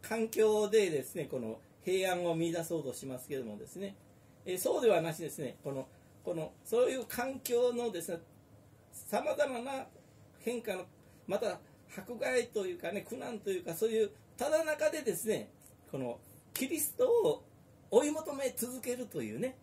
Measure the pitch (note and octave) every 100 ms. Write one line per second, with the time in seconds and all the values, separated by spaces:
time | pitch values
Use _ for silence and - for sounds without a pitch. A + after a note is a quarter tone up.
0 | - A3+ A3 - A3 G#3+ G#3 G#3+ G3 D3+
1 | B2+ F3+ D3 C3 A2+ A2+ - - - F#3
2 | F#3 F3+ F3 E3 E3+ E3+ E3 E3 C3+ A#2
3 | C3+ B2+ - C#3 A2+ G#2 - F3 G3 -
4 | - - - - - F#3 B3+ D#4 A#3+ F3+
5 | E3 D#3+ D#3+ - C3 - D3 C3+ C3+ -
6 | - - - E3 D#3 - - A3+ B3+ C4
7 | A#3 - B3+ C4+ - A#3+ B3 A#3+ A#3+ F3+
8 | D#3+ E3 - - - - - - - -
9 | - A3 D4 - C#4+ B3 B3+ C4+ - -
10 | - - - - - A#3+ A3 F#3+ F3 -
11 | - - - F#3+ A3 F3 - - - -
12 | F#3+ A#3 C4 B3+ A#3 G#3+ F#3 F3 E3+ G3
13 | - B3+ B3 A3+ G#3 F#3 F3 D#3+ A3 A3+
14 | G#3 - - - C#4 D#4 D#4 D4+ D4+ D#4
15 | C4 E3+ A3 F3 G#2+ - - - - C#3
16 | B2+ A#2+ - - - - C4 D#4+ - -
17 | A#4+ A#4 F#4+ C#3+ - - - - - G#3+
18 | D4 D4+ D#4 C#4 C4+ - A#3+ B3+ A3 B3
19 | A#3 D#3 A2 A2 B3 B3+